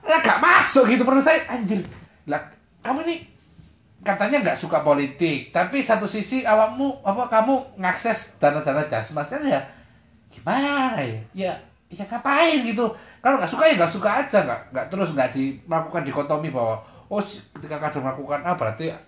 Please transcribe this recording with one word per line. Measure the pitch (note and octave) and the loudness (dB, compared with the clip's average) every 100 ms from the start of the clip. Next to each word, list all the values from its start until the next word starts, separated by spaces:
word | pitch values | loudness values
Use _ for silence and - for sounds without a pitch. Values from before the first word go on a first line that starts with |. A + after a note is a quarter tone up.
Lah | D#4 E4 | 2 2
gak | C4+ F#3 | 4 4
masuk | D#4+ F4+ - C4+ A3 | 4 4 6 6 6
gitu | B3+ B3 | 4 4
menurut | C4+ | 4
saya, | C#4+ D#4+ - | 6 2 0
anjir. | A#3+ G3 G3+ - - - _ D3+ | -6 -2 -4 -4 -14 -20 _ -6
Lah, | D3 - - _ _ | -6 -6 -20 _ _
kamu | G#3+ C#4 E4 | -6 -4 -2
ini | E4 - _ _ - - _ _ _ | -6 -10 _ _ -20 -20 _ _ _
katanya | G3+ F#3+ G#3 C#4 | -4 0 2 2
nggak | G3+ - | 0 -2
suka | D#3+ D#3 | 0 0
politik, | D3 C#3+ C#3 - E3+ C3+ - | 4 2 2 -2 -2 -2 -2
tapi | E3+ F3+ C#4 | -2 0 -2
satu | A3+ G#3+ G3+ | 0 0 0
sisi | G#3+ G3+ C4 | -6 -4 -2
awakmu, | A3+ G#3+ A3 B3 C#4 - G3 | 2 4 4 0 -4 -2 -4
apa, | G#3+ B3 | -2 0
kamu | A3 A#3 C4+ - G3 | 2 2 0 -2 -6
ngakses | F3+ F3+ A#3 - - - | -4 -2 -4 -4 -8 2
dana-dana | D3 D3 C#3+ C#3+ D3 | 2 2 -2 -2 -2
jasmas | A2 G#2+ D3+ D3 | -4 -4 -8 -6
kan | C#4 | -4
ya | C#4+ C#3+ - - _ _ _ _ _ | 0 0 -2 -20 _ _ _ _ _
gimana | - - B3 C#4+ C#4+ C4 A3 | -10 -4 -2 0 0 -2 -2
ya? | B2+ A2 - | -4 -8 -10
Ya, | F#3 F#3 - - _ _ | -6 -6 -6 -14 _ _
ya | F3+ | -14
ngapain | G3 A#3 C4+ C#4+ E4 D4+ | -10 -6 -2 2 4 2
gitu? | A#3 G#3+ A3+ - - - | 0 0 -2 -4 -18 -2
Kalau | B3 C#4 | 0 2
nggak | E3+ | 0
suka | - D#4+ | 2 4
ya | A3+ | 4
nggak | E3 | 2
suka | G3 G3+ A#3 | 0 0 0
aja, | C#4 G#3 | 2 0
nggak, | C#3 A2+ - | 2 -4 -6
nggak | C3 A2 | -8 -6
terus | F#3+ E3+ | -4 -2
nggak | D3 B2 | 0 -2
di, | C3+ C3+ B2+ | 0 -4 -6
melakukan | - D#3+ D#3 E3+ | -4 -4 -2 -6
dikotomi | C#3 C#3 C#3+ D3+ D#3 | -4 -4 -2 -2 -2
bahwa | B2+ A2+ A2 - - - | -2 -2 -2 -8 -20 -6
oh | G3+ | -6
si-, | G3+ - - | -6 -12 -18
ketika | - D3+ D3+ | -18 -10 -6
kader | D3+ C#3+ | -4 -4
melakukan | C3 C3 C#3 C#3+ | -6 -8 -6 -4
A | E3+ F3 | -4 -2
berarti | A2 A2 D#3+ D#3+ | -4 -4 -8 -8